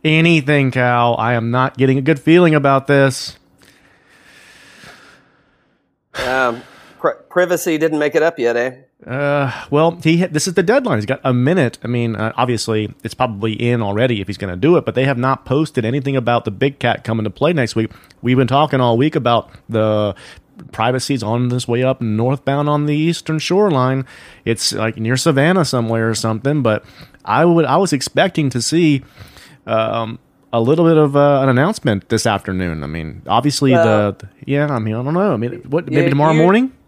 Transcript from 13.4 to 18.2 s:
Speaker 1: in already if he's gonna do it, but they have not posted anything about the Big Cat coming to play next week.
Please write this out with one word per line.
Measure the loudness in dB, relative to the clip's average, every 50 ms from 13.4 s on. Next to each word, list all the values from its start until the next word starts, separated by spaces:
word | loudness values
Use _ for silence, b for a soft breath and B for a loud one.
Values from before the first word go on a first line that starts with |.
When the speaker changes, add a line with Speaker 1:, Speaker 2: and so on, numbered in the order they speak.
| -4 -4 -4
Speaker 1:
in | -2 0 0 0 0
already | -2 -2 0 0 0 0 0 -2
if | -4
he's | -8 -8
gonna | -8 -8 -8 -4
do | 0 2 2 2
it, | 2 0
but | 0 -2
they | 0 0
have | 0 0
not | 0 0 -2 -2 -4 _
posted | -4 -2 -2 -2 -2 _ -4 -2
anything | -2 -4 -4 -4 -2 -4
about | -2 0 0 0 0 -2
the | -4
Big | -4 -2 -4 -4 -2 _
Cat | -2 -2 -2 -2 -4
coming | -6 -4 -4 -4
to | -6
play | -4 -2 -2 0 0
next | 0 -2 -2 -2
week. | -4 -4 -4 B B B B B _